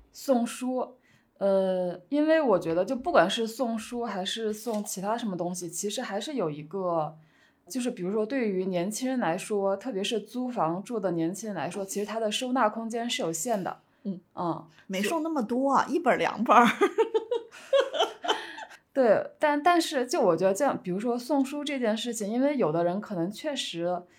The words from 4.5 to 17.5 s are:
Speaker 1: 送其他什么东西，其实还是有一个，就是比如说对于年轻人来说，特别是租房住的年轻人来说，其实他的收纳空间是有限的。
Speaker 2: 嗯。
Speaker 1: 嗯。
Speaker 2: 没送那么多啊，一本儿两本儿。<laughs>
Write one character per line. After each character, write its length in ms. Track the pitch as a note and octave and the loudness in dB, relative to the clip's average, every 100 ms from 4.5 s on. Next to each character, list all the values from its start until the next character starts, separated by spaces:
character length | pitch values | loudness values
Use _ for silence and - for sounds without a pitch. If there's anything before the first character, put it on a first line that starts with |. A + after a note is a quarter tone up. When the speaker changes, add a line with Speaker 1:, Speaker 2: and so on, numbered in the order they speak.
Speaker 1:
送 300 | G#3+ B3 G#3+ | -4 -6 -6
其 160 | G#3 - | -6 -6
他 180 | G3 A#3 | -4 -4
什 80 | A#3 | -4
么 100 | F3 | -4
东 160 | E3+ | -4
西， 160 | F3+ F3 | -6 -8
其 220 | - G3+ | -6 -6
实 100 | G#3 | -4
还 200 | A#3+ G3+ | -4 -6
是 140 | D#4 | -4
有 140 | C#4 E3+ | -4 -4
一 140 | D3 | -4
个， 540 | D#3 G3 F3+ E3+ D3+ - _ _ _ _ - | -8 -4 -2 0 -2 -6 _ _ _ _ -10
就 120 | A3+ | -4
是 100 | B3 | -4
比 120 | - | -4
如 100 | F3+ | -2
说 120 | G#3+ | -2
对 240 | G#3+ C#4 A3+ | 0 0 0
于 180 | F#3 F#3+ | 0 0
年 220 | F3+ F3 | -2 -2
轻 200 | G#3+ B3+ | -2 -2
人 100 | C4 | 0
来 180 | F#3+ F3 | 0 -2
说， 400 | - G#3 G3 G3 | -2 0 0 0
特 160 | B3+ | -2
别 120 | F#3+ | -2
是 160 | G3 A3+ | 0 -2
租 280 | G#3 B3 B3+ | -4 -6 -4
房 320 | A#3 D#3+ E3+ | 0 0 0
住 160 | G3 A#3 | -4 -2
的 100 | F#3+ | 0
年 240 | E3+ D#3+ | 0 0
轻 140 | F#3+ A3 | -2 -6
人 80 | F#3 | -4
来 120 | C#3 | -4
说， 160 | F#3 | -4
其 140 | G3 G3+ | -6 -4
实 80 | G#3 | -4
他 140 | A3 | -2
的 100 | A3 | -2
收 220 | G#3+ B3+ | -2 0
纳 160 | B3+ G#3+ | 2 2
空 200 | A3 A3+ | 0 -4
间 220 | A#3 A#3+ | -4 -4
是 120 | - | -2
有 100 | F#3 | -2
限 320 | E3 B3 G#3+ | -2 -2 -2
的。 160 | F3 - _ _ | -2 -8 _ _
Speaker 2:
嗯。 160 | G3+ F3+ - - | -10 -10 -10 -6
Speaker 1:
嗯。 280 | F3 D#3 - - - | -4 -4 -8 -20 -8
Speaker 2:
没 160 | F#3 | -4
送 220 | G3+ E4 | 0 0
那 40 | D#4+ | 0
么 140 | D#4 | -2
多 300 | G#3+ B3 C#4 | 0 0 2
啊， 120 | B3+ - | 2 2
一 100 | D#4 | 0
本 160 | B3+ | 2
儿 20 | G#3+ | 2
两 280 | - - | 2 0
本 120 | A#3+ A3 | 6 8
儿。 80 | A#3 | 8
<laughs> 140 | - E4 - A4+ A4 - A#4 - | 6 2 2 0 0 -2 -4 -6